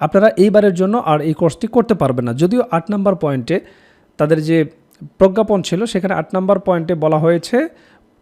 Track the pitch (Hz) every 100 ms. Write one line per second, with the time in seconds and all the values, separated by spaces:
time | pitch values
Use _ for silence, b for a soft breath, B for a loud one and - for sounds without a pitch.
0 | 156 196 214 - 202 202 208 180 190 233
1 | 156 151 151 151 170 - 226 247 233 185
2 | 139 127 120 120 175 247 247 165 170 208
3 | 196 180 151 135 117 180 - b b b
4 | b - 151 160 151 165 147 - _ -
5 | 151 - 190 190 220 202 - 175 233 190
6 | 185 175 160 185 190 196 190 175 165 170
7 | 156 156 165 170 - 240 330 _ b b
8 | b _